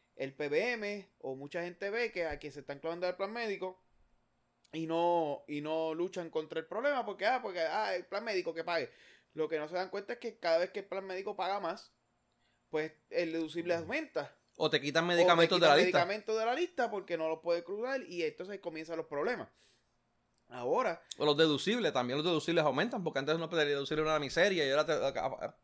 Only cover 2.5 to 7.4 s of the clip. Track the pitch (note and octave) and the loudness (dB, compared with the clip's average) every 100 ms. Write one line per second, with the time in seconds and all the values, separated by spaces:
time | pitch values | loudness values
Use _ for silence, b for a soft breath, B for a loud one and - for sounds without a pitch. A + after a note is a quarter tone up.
2.5 | C#3+ C3+ C#3+ D#3+ E3+ F3+ F3+ A3 A#3 A3 | -12 -12 -8 -6 -2 -4 -2 -4 -4 -4
3.5 | F#3 F#3 F#3 _ _ _ _ _ _ _ | -4 -6 -10 _ _ _ _ _ _ _
4.5 | _ _ D#3+ D#3+ E3 F3 F3 D#3 C#3+ - | _ _ -8 -2 2 2 2 0 -4 -6
5.5 | D3 D3+ D#3+ D#3+ D#3+ F#3 F#3 E3 D#3+ D#3 | -6 -2 -2 -2 -2 -4 -4 -6 -6 -4
6.5 | D#3+ D#3+ G#3 C#4 C4+ G#3 G3 G3+ B3+ | -8 -6 -2 0 0 -4 -2 0 0